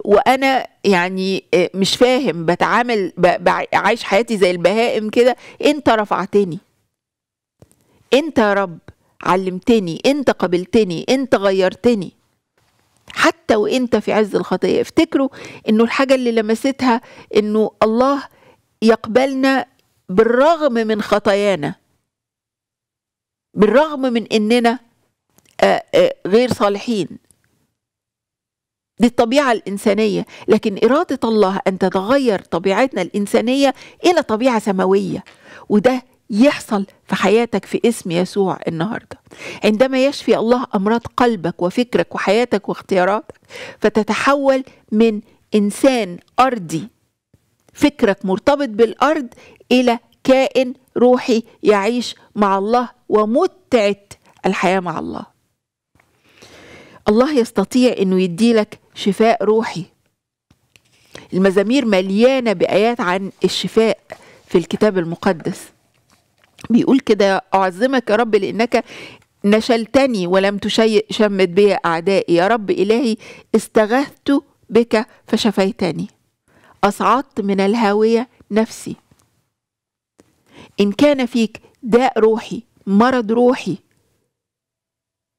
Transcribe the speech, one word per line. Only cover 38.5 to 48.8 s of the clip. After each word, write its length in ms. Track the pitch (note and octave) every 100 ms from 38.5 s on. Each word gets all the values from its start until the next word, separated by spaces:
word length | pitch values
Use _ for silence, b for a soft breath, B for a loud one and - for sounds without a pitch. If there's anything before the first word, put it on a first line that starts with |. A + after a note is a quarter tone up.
| - -
النهاردة. 520 | E3 G3 A#3 - - _ B B B
عندما 420 | G#3+ G#3+ C4 C4 C4+
يشفي 320 | - - E3+
الله 280 | A3 B3 A#3 G3+
أمراض 260 | G3+ A#3 - -
قلبك 440 | B3 G#3+ E3+ -
وفكرك 540 | F3 B3 A#3+ F#3+ - F#3+
وحياتك 540 | - A3 A#3+ G3+ -
واختياراتك، 720 | E3+ - F#3+ F3+ G#3+ - - B B B B
فتتحول 840 | G#3+ A3 G#3 G#3 C#4 C#4+ C4+ C4 - b _
من 300 | G#3+ A3+ G#3 b b b G#3+
إنسان 600 | G3+ - C4+ B3 F#3+ F3 _ -
أرضي 480 | C4 A#3 D#3+ D#3+ A3+ _ _ _ _ _ _ _ _
فكرك 520 | - D4 - G#3+ F#3+ F#3+
مرتبط 440 | F#3+ - C#4+ C4+
بالأرض 580 | G#3+